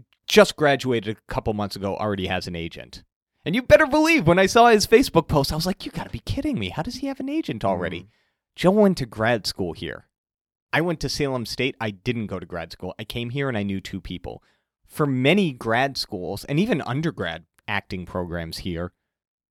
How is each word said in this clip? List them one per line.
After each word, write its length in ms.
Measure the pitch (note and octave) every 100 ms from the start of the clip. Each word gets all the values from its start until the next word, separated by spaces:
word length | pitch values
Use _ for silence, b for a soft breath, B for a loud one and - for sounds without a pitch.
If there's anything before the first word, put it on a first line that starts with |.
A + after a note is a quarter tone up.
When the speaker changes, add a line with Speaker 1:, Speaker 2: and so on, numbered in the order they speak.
| - _ -
Speaker 1:
just 300 | G#3+ G3 -
graduated 600 | D3 C#3 B2+ A#2 G#2 A2
a 140 | -
couple 200 | A2+ A#2
months 240 | G#2 G2+ G2+
ago, 200 | G2 F#2
already 300 | G#2+ G2 F#2
has 180 | F#2 F2+
an 80 | E2+
agent. 480 | E2 - A#1+ - - _ _ _
And 100 | D3
you 80 | G#3+
better 240 | B3 D4+ D4+
believe 400 | D4+ D#4 E4 E3
when 120 | F3
I 80 | F#3+
saw 220 | A#3 A#3
his 180 | G#3+ -
Facebook 420 | A3+ C4+ E3 -
post, 240 | D3+ C3+
I 40 | D#3
was 100 | F3
like, 180 | G3
"You 80 | D4+
gotta 180 | - -
be 80 | -
kidding 380 | - - D4+ G#3
me. 120 | F#2+
How 120 | -
does 140 | B3 B3+
he 100 | C#4
have 120 | C4+
an 80 | C4+
agent 360 | D#4 - A2
already?" 380 | G2 F2+ E2+ E2
Speaker 2:
Mm. 40 | G2 _ _ _ _ -
Speaker 1:
Joe 140 | E3+
went 260 | G#3 G3+ F3+
to 80 | B2
grad 400 | G#2 A2 A#2+ -
school 260 | - F2+
here. 320 | D#2 E2+ G1+ - _ _ _ _ _ _
I 80 | C3
went 180 | F3 D#3+
to 80 | C#3
Salem 380 | - C#3+ B2+ A2
State. 300 | - C3 -
I 100 | A2+
didn't 360 | G2 - A#2+ G2+
go 120 | F#2
to 80 | E2+
grad 260 | F2 E2
school. 220 | - F#2 -
I 60 |
came 260 | A2 B2 A#2+
here 180 | C3+ C#3
and 80 | A2
I 60 |
knew 180 | G2+ F#2+
two 200 | - F#2+
people. 420 | - F2+ - - _ _ _ _ _
For 200 | - D3
many 460 | B2+ C3 G3 F3+
grad 440 | B2 A2+ A2+ C#3 B2+
schools 480 | - G2 E2+ G2+
and 140 | - C#3+
even 200 | A3 F3
undergrad 640 | - C3 E3 - F2 E2 - _ -
acting 400 | G2+ - F#2 F2
programs 520 | F#2 F2 E2+ E2 -
here, 340 | F#2+ E2+ F2 _ _ _ _ _ _